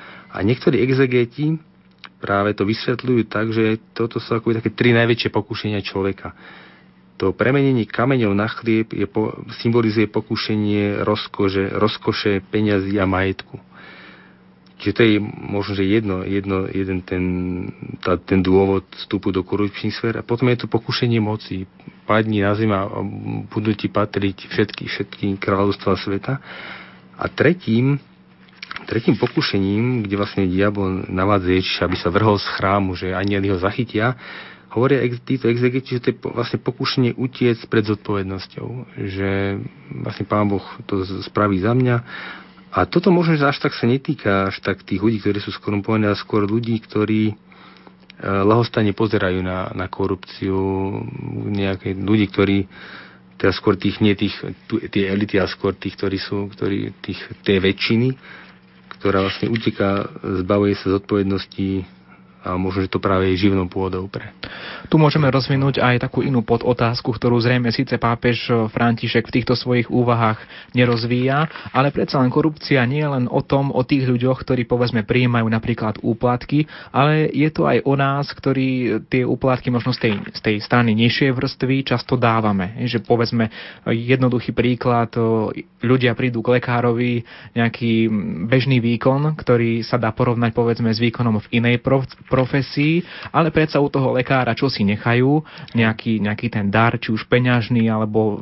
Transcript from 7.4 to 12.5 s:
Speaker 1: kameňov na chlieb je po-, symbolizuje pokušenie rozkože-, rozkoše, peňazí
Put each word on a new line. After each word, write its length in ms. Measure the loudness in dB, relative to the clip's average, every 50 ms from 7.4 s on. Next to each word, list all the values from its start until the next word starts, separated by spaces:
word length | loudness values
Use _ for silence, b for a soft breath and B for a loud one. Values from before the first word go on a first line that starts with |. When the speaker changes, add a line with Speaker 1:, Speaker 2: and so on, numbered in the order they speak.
| 2 2 2 4 4 4 2 2 0
Speaker 1:
kameňov 480 | -2 -2 -2 0 2 2 2 2 2 2
na 160 | 2 0 -2
chlieb 400 | -4 -4 0 0 2 2 2 0
je 160 | -2 -4 -4
po-, 320 | -2 -2 -2 -2 -2 -4 -8 -14 -14 -10 -4
symbolizuje 480 | 0 2 2 4 4 2 2 2 0 2
pokušenie 960 | 0 -4 -4 -4 -4 -4 -2 -2 0 0 0 2 2 2 0 0 0 0 0
rozkože-, 720 | 0 0 -2 -2 -8 -2 0 0 0 2 0 -2 -2 0 0
rozkoše, 640 | 0 0 0 -2 -4 -4 -2 0 0 0 0 -2 -2
peňazí 480 | -4